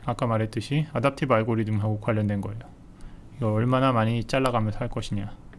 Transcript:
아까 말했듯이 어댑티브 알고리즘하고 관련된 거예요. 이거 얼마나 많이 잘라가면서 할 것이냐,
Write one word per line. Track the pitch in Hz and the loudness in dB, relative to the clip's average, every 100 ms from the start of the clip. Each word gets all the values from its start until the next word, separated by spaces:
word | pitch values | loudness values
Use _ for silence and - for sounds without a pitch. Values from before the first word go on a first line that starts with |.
아까 | - 117 123 | -6 -2 0
말했듯이 | 110 110 - 104 143 151 | 2 0 -2 -2 -2 0
어댑티브 | - 131 135 131 | 0 0 0 2
알고리즘하고 | 113 113 113 107 107 107 107 | 4 4 0 2 0 0 -2
관련된 | 113 110 107 101 | 0 0 0 -2
거예요. | 101 107 - - - - - - - - | -4 -8 -12 -20 -20 -18 -16 -16 -18 -2
이거 | 117 | 0
얼마나 | 107 117 131 135 | 2 4 4 4
많이 | 117 110 117 | 4 2 0
잘라가면서 | 110 139 131 120 107 104 | 0 2 2 2 0 -2
할 | 120 | -4
것이냐, | - - 104 104 - - | -4 -4 -4 -6 -12 -18